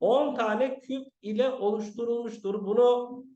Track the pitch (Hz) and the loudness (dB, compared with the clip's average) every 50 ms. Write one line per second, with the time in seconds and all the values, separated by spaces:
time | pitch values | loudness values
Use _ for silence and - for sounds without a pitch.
0 | 160 196 240 277 302 285 254 240 226 214 214 220 262 269 269 269 - - 262 269 | 0 2 4 4 2 2 0 0 0 0 2 0 0 -2 -2 -8 -8 -8 -8 -8
1 | 269 - _ _ - 208 214 214 254 262 247 - 196 208 208 220 214 208 - 233 | -8 -12 _ _ -8 -6 0 0 0 0 0 0 0 0 0 -2 -4 -8 -6 -6
2 | 233 233 233 240 240 226 214 - - 196 202 190 190 190 214 240 247 247 247 247 | -4 -2 -2 -4 -4 -8 -10 -8 -6 -6 -4 -4 -2 0 4 6 6 6 6 2
3 | 247 247 - - - - - | 0 -6 -10 -14 -16 -20 -20